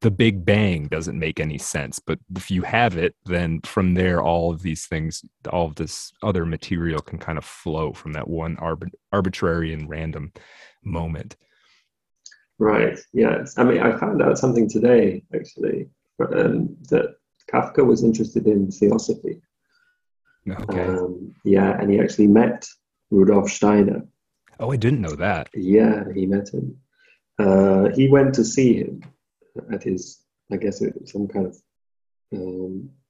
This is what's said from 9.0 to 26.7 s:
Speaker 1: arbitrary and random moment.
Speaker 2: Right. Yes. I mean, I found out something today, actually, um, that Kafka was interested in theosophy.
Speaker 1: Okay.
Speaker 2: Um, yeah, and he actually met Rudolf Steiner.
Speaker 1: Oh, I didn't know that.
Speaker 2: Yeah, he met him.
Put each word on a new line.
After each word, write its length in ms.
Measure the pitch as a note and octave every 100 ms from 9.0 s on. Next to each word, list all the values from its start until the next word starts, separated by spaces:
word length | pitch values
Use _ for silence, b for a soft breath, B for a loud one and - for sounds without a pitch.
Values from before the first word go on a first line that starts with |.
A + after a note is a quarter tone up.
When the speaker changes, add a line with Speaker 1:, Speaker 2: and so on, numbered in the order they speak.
| -
Speaker 1:
arbitrary 600 | G2+ F#2 - F#2 E2+ D#2+
and 160 | D#2+ D2+
random 440 | D#2 D#2+ D#2 D2 - b b b b
moment. 540 | G#2+ E2 E2 D#2 - - _ _ _ _ _ _ _ _ - b b -
Speaker 2:
Right. 400 | G#2+ G#2+ A2 G#2 -
Yes. 440 | A#2+ A2+ - - -
I 80 |
mean, 160 | A#2+ -
I 160 | A#2 -
found 240 | G#3 F#3+
out 160 | D3+ C3
something 300 | C3 A#2 G#2+
today, 540 | A2 A#2+ A#2+ G2+ F#2 -
actually, 540 | - - - - - - _ _ -
um, 560 | - - - A2+ - - -
that 240 | A#2 - - _ _ -
Kafka 320 | A#2+ B2+ - C3
was 160 | A#2
interested 440 | A#2 A2 G#2+ A#2+ G#2+
in 220 | G#2 F#2+
theosophy. 680 | - G#2 A2 - - - - _ _ _ _ _ _ _ _ _ _ -
Speaker 1:
Okay. 340 | F#2+ G#2 F#2
Speaker 2:
Um, 480 | F2+ F#2 F2+ F2+ - -
yeah, 340 | G2+ G2 G2 G2
and 140 | G2+
he 80 | G2+
actually 260 | - - G#2
met 380 | G#2 A#2 - - - _ _ -
Rudolf 400 | G2+ F#2+ G2+ G2
Steiner. 520 | - G2+ G#2 G2+ - - _ _ _ _ -
Speaker 1:
Oh, 140 | A#2
I 40 | C3+
didn't 240 | A2 C#3
know 140 | F2 D2
that. 320 | F#2 F2 -
Speaker 2:
Yeah, 500 | - F#2 G#2 A2 G#2+ G2
he 140 | F#2+ F#2+
met 220 | G2 G2+
him. 240 | - -